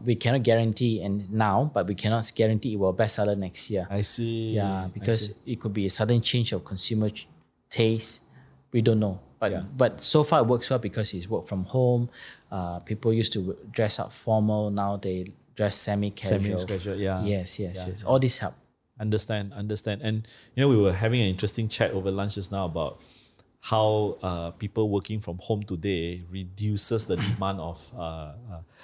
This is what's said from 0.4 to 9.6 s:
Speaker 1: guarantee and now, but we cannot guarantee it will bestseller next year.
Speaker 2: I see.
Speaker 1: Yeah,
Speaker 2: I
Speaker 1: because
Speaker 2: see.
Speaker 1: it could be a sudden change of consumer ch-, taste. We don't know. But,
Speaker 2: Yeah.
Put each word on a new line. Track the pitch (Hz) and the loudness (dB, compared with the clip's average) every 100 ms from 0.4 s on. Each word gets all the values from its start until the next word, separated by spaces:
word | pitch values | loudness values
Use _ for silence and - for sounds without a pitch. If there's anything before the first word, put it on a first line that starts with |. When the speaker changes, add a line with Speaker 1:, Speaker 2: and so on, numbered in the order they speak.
Speaker 1:
guarantee | 117 113 113 107 123 110 | 4 4 4 2 0 0
and | 98 101 95 | -2 -4 -2
now, | 110 107 98 147 | 0 4 4 2
but | 104 92 | 0 -2
we | |
cannot | 95 107 113 113 | -2 0 2 0
guarantee | - 110 107 123 | 2 2 2 0
it | 107 | 0
will | 95 | 0
bestseller | 92 107 - 104 101 | 2 2 2 2 0
next | 92 - - | -2 0 0
year. | 101 90 | 0 -2
Speaker 2:
I | 101 | -2
see. | 104 - 117 113 110 | 0 0 -2 -2 -2
Speaker 1:
Yeah, | 110 98 95 | -2 0 -2
Speaker 2:
I | 92 | -6
Speaker 1:
because | 101 101 113 104 | -4 0 2 2
Speaker 2:
see. | - - | -2 -8
Speaker 1:
it | 117 | -6
could | 110 | -4
be | 101 98 | -2 2
a | |
sudden | - 110 120 | 2 4 4
change | - 123 113 | 4 0 0
of | 92 | -4
consumer | - 92 - 110 107 | -6 -2 0 2 0
ch-, | - - - _ _ _ | -4 -14 -20 _ _ _
taste. | - 113 113 - - - - - _ _ | 2 2 4 2 0 -4 -20 -20 _ _
We | 120 | 2
don't | 117 110 | 4 4
know. | 104 95 - _ | 2 -2 -12 _
But, | 104 | -2
Speaker 2:
Yeah. | 92 | -2